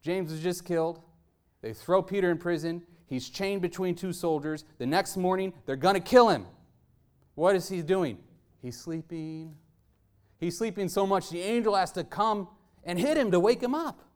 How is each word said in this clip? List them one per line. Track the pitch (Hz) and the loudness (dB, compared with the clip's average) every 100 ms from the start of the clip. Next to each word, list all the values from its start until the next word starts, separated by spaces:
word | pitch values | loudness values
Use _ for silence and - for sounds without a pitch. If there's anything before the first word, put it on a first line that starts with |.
James | 156 185 165 | -2 -2 -2
was | 160 | -4
just | 175 175 | -4 -4
killed. | - 170 160 165 - _ _ _ _ _ | -2 0 0 -4 -16 _ _ _ _ _
They | 110 | -12
throw | 113 - 185 | -10 2 2
Peter | 185 196 180 | 2 0 2
in | 165 | 0
prison. | 175 165 165 170 - - | -2 -4 -4 -8 -10 -20
He's | _ 131 - | _ -8 -8
chained | - 196 202 | -6 -4 -2
between | 180 180 185 | -4 -2 -4
two | 175 190 | -2 -4
soldiers. | 175 175 156 151 156 - - | -4 -2 -2 -2 -8 -10 -8
The | 127 | 0
next | 165 190 196 | 0 0 -2
morning, | 180 185 190 - - | 0 0 -2 -6 -8
they're | 135 | 0
gonna | 175 196 | 2 2
kill | - 254 233 | 6 8 8
him. | 147 90 - _ _ _ _ _ _ _ | 4 -2 -18 _ _ _ _ _ _ _
What | - 175 | 0 2
is | 196 180 | 4 0
he | 190 | -6
doing? | 156 190 160 98 - _ _ _ | 0 0 0 -4 -16 _ _ _
He's | 123 120 | -14 -12
sleeping. | - 165 160 165 156 160 160 151 _ _ _ _ _ _ _ _ | -10 -10 -8 -10 -10 -10 -14 -18 _ _ _ _ _ _ _ _
He's | 170 170 | -6 -2
sleeping | 226 196 190 | -4 -2 -2
so | - 196 | 0 2
much, | 190 - | 0 -2
the | 170 | -8
angel | 190 233 220 | -2 0 2
has | 202 180 | 2 0
to | 190 | -4
come | 160 - 220 208 185 - _ _ | -8 0 0 0 -4 -14 _ _
and | - 175 | -6 -2
hit | 269 311 | 2 2
him | 233 | 4
to | 180 | 4
wake | 196 240 | 4 2
him | 247 | 0
up. | 294 320 - - | -2 -4 -8 -20